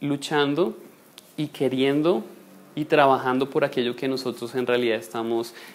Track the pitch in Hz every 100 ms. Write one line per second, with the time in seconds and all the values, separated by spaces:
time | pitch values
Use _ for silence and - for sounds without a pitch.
0 | 143 143 - 151 143 143 214 - - -
1 | - - - - 147 - 131 131 139 143
2 | 165 214 - - - - - 147 151 151
3 | 135 127 127 127 135 156 139 135 120 123
4 | 135 131 127 117 117 131 123 123 117 110
5 | 113 117 113 117 117 - -